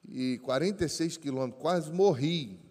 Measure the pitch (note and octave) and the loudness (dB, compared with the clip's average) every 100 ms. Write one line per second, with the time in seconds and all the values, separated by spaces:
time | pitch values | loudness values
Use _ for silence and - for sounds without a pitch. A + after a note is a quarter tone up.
0 | - - B2+ B2 - C3 E3+ G3+ D#3+ - | -12 -4 -2 -2 0 0 0 0 -2 0
1 | E3 E3 C#3 C3 C3 A#2 D3+ F3+ D3+ E3+ | -2 -2 -4 -2 -2 -2 0 0 0 4
2 | G3 C#3 C#3+ E3+ B2 F#2 - | 4 6 2 0 -4 -10 -18